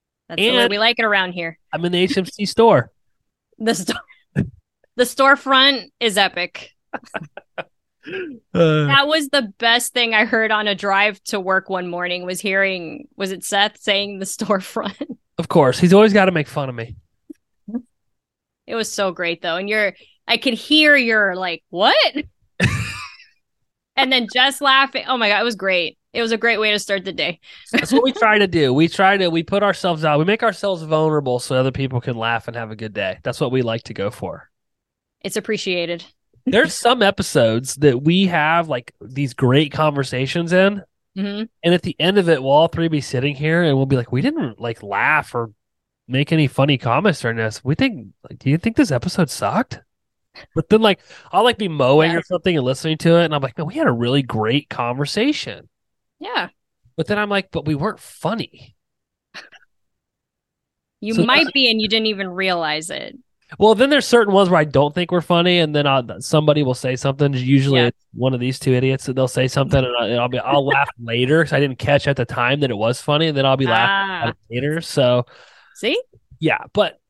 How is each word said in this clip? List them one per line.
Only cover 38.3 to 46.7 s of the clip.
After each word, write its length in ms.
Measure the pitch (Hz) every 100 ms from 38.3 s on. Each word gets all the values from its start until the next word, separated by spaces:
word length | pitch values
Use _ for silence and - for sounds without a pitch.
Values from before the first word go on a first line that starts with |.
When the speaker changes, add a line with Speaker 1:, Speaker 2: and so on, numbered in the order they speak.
| 170 151 170 165
Speaker 2:
like, 240 | 127 - _
these 320 | - 127 139
great 400 | - 127 135 151
conversations 800 | - 156 143 131 127 131 175 170
in. 300 | 180 196 202 - _ _ 190
Speaker 1:
Mm-hmm. 280 | 202 208 226 _
Speaker 2:
And 120 | 170
at 80 | 175
the 120 | 180 -
end 180 | 165 202
of 100 | 175
it, 140 | 156
we'll 80 | 135
all 160 | 143 165
three 200 | 170 165
be 120 | 151
sitting 340 | - 127 139 135
here 260 | 151 170
and 140 | 170 135
we'll 100 | 135
be 100 | 135
like, 140 | 117
"We 80 | 123
didn't, 400 | 240 320 147 110
like, 220 | 117 113
laugh 520 | 101 98 127 151 -
or 180 | 123 113 - _ _ _ _ -
make 260 | 127 143
any 140 | 160 143
funny 280 | - 139